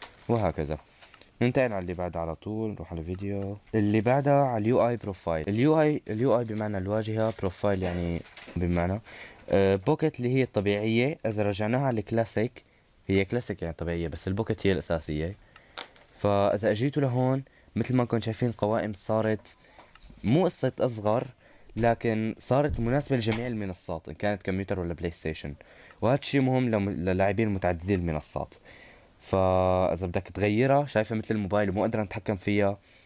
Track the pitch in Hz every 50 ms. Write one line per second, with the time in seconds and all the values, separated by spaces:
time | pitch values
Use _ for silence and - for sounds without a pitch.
0 | - - - - - - 120 117 104 87 80 - 78 73 78 78 - - - -
1 | - - - - - _ _ - 117 123 123 143 131 123 107 98 90 87 90 82
2 | 90 87 82 85 82 82 80 - - 101 107 110 110 110 101 - 90 - 90 82
3 | 80 85 92 92 101 101 101 101 98 98 101 104 - - - 110 104 104 104 110
4 | 101 120 127 143 135 143 139 139 143 131 120 110 104 110 123 - 101 117 120 110
5 | - 101 95 - - 87 82 80 78 - 101 110 123 151 156 160 156 151 151 -
6 | - - 107 107 123 135 110 120 123 110 107 107 107 107 104 98 92 95 104 110
7 | 110 107 110 110 110 110 107 - - 95 90 - - 104 101 95 92 90 87 90
8 | 87 85 85 82 - - - - - - - 87 87 87 87 87 85 90 95 110
9 | - - - - - - - - - - - 95 98 98 98 98 98 - 156 -
10 | - 156 - - 120 120 127 135 127 - - - 95 101 101 104 107 110 113 117
11 | 123 127 - - - 110 107 104 104 101 101 92 107 107 117 127 143 135 120 110
12 | 98 - 117 113 113 - - 101 107 123 - - - _ _ _ _ _ _ _
13 | _ - 98 98 98 95 117 123 - - 101 - 87 82 82 - 82 82 85 85
14 | 85 80 73 85 - 92 95 101 113 - 110 - - 98 95 76 - - 87 90
15 | - - 78 76 78 85 - - - - - - - _ - - - - - -
16 | - - - - - 104 101 101 101 101 - 101 101 107 104 104 120 143 139 151
17 | 139 131 120 127 127 127 131 135 139 - _ _ _ _ - 104 113 - 123 127
18 | 123 113 - 113 107 117 110 - 127 120 113 - - 104 110 113 87 107 107 -
19 | - - 110 110 107 110 107 104 - - - _ - - - - - - - -
20 | - - - - - 92 123 165 185 160 - - - 131 - - - 127 117 113
21 | 101 104 107 123 - 127 - _ _ - - - - - - 110 113 117 117 -
22 | - 117 110 110 110 110 - - - - 123 135 147 151 - - 117 113 123 143
23 | 143 - 139 123 107 113 110 113 120 127 117 110 104 98 92 - - - 87 82
24 | - - 78 - - 104 104 95 - - 92 95 98 - 104 92 90 85 85 76
25 | 87 87 82 - - 80 78 - - 73 71 - - - - - - - - -
26 | - 110 131 139 - - - 139 131 127 127 127 127 120 110 104 98 98 98 -
27 | 85 95 90 90 95 98 101 101 113 107 101 95 - 90 90 82 82 95 104 92
28 | 87 85 78 76 - - - 69 69 - - - - - - - - - - -
29 | - - _ - - - - - 190 92 92 92 92 92 92 92 92 - - 85
30 | 95 90 87 101 95 - - 92 98 104 104 110 127 135 139 139 147 135 - 110
31 | 107 - 113 110 110 - 113 107 104 90 98 104 107 98 92 101 95 113 117 110
32 | 107 95 - 110 - - 107 92 - - 104 104 101 98 101 - - - - -
33 | -